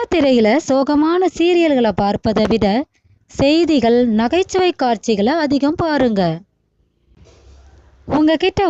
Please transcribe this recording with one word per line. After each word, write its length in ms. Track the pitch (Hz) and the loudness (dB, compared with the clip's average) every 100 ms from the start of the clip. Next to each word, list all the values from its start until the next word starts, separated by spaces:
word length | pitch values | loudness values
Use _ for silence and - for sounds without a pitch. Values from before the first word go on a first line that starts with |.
| 480 | 0
திரையில 420 | 339 285 247 214 269 | 0 2 2 2 0
சோகமான 680 | - 269 269 294 311 359 359 | 0 -2 0 0 0 0 -2
சீரியல்களை 640 | - 339 349 330 262 226 | 0 0 2 2 0 0
பார்ப்பதை 520 | 190 202 202 226 220 214 | 0 -2 -2 -2 -2 0
விட 200 | 220 202 226 302 _ _ _ _ | 0 0 -2 -4 _ _ _ _
செய்திகள், 680 | - 277 320 320 294 226 240 247 | -2 0 2 2 0 2 2 2
நகைச்சுவை 580 | 214 233 339 381 381 359 | 0 0 -2 -2 0 -2
காட்சிகளை 600 | - 254 226 - 202 214 330 | 0 -2 -2 -2 -2 0 0
அதிகம் 400 | 294 277 277 339 | -2 0 -2 -2
பாருங்க. 440 | 330 294 254 202 170 165 - _ _ _ _ _ _ _ - _ - - - - _ _ - | -2 0 0 0 -2 -4 -10 _ _ _ _ _ _ _ -20 _ -20 -20 -20 -20 _ _ -6
உங்ககிட்ட 540 | 285 311 320 370 - 381 | 0 0 0 -2 0 0